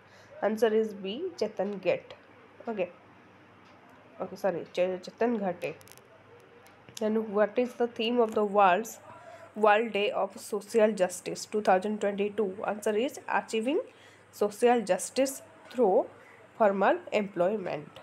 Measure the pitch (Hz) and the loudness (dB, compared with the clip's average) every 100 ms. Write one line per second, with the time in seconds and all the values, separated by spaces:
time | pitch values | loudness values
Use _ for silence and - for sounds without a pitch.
0 | - - - - 202 214 226 220 220 202 | -20 -20 -20 -4 -2 2 2 2 0 -6
1 | 190 233 370 - 214 - 196 196 170 - | -8 -6 -8 -4 -6 -4 -6 -2 -2 -2
2 | - - - - - - - 214 175 - | -4 -20 -20 -20 -20 -16 -10 -6 -6 -8
3 | - - - - - - - - - - | -20 -20 -20 -20 -20 -20 -20 -20 -20 -20
4 | - - 190 185 196 170 - - 180 185 | -20 -12 -12 -4 -4 -4 -4 0 0 -2
5 | - - 233 226 196 175 143 - - - | -8 -2 0 2 -2 -4 -8 -10 -18 -20
6 | - - - - - - - - - - | -20 -20 -20 -20 -20 -20 -20 -20 -18 -6
7 | 214 220 220 202 202 226 247 - 240 - | -2 -2 -2 0 2 0 -2 -2 -4 -2
8 | 226 240 226 220 208 202 196 180 233 - | 0 2 2 2 2 6 6 6 0 -12
9 | - - - - - 214 208 208 233 202 | -20 -20 -20 -20 -12 2 4 6 2 0
10 | 202 - 196 - - 202 - 226 220 190 | 0 -2 -4 -6 -8 -8 0 4 4 4
11 | 180 - 165 170 - 214 214 190 208 208 | 0 -2 -8 -8 -4 -2 4 2 2 -2
12 | 202 202 208 202 196 196 - 208 220 214 | -2 -2 -4 -2 -4 -2 -6 -2 -2 0
13 | 277 - - 196 202 220 233 359 539 - | -2 -6 -2 -2 -2 -4 0 -2 -4 -14
14 | - - - - 202 202 240 240 190 180 | -20 -20 -14 -4 -4 2 2 2 0 -2
15 | - - 269 - - - - 240 208 220 | -2 -2 -2 -4 -16 -20 -10 2 4 4
16 | 349 - - - - - 208 196 208 359 | 0 -10 -20 -20 -10 2 2 4 2 2
17 | - 208 196 170 175 214 170 147 147 - | -2 -2 -2 0 0 0 -6 -8 -10 -20